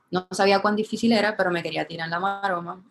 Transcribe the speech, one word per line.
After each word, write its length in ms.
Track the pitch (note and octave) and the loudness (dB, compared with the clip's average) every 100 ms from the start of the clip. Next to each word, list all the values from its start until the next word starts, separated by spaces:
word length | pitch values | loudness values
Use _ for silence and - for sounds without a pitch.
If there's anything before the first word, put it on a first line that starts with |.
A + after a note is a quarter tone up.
| _ | _
no 160 | F3+ F#3 | -6 -6
sabía 300 | F#3 G3 G3 | 0 4 4
cuán 140 | G#3 G#3 | 2 0
difícil 360 | G#3+ G#3 A#3 | -2 0 2
era, 240 | A3 G3+ G#3 | 4 2 0
pero 160 | F#3 | 0
me 100 | E3+ | 0
quería 220 | E3 D#3+ D#3 | -4 -6 -6
tirar 220 | E3 E3 | -6 -6
la 100 | E3+ | -4
maroma, 640 | G3 G3 G3 F3 E3+ F#3 - | -4 0 0 0 -6 -12 -16